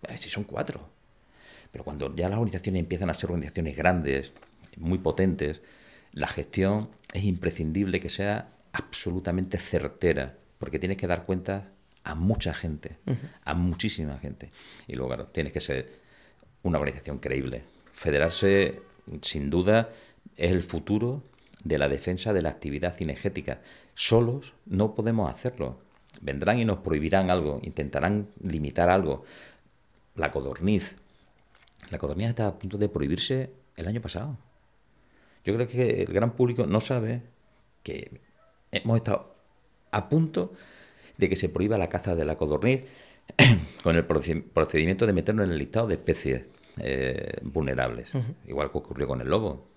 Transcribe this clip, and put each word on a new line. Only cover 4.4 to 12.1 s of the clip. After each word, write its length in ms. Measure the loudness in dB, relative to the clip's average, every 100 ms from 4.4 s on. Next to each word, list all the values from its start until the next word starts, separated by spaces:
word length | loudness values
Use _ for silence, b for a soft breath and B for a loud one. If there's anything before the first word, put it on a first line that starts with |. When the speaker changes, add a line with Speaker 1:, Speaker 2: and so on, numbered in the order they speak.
| -20 _ -20 -8
Speaker 1:
muy 220 | -2 0
potentes, 640 | 0 2 2 2 -2 -4 B B B B B
la 160 | -6 -4
gestión 640 | -4 -4 2 2 2 -2 -12 -10
es 100 | -2
imprescindible 760 | 0 2 0 -2 -2 2 2 0
que 100 | -2
sea 380 | -4 -2 -2 -6 -18 _
absolutamente 880 | -8 -6 -6 -4 -4 0 0 0 -4
certera, 760 | -2 -2 -2 0 2 2 0 -10 _ _
porque 200 | -6 -4
tienes 200 | -2 -2
que 80 | 0
dar 180 | -2
cuenta 460 | 0 -4 -2 -6 -8 _ _ _
a 100 | -10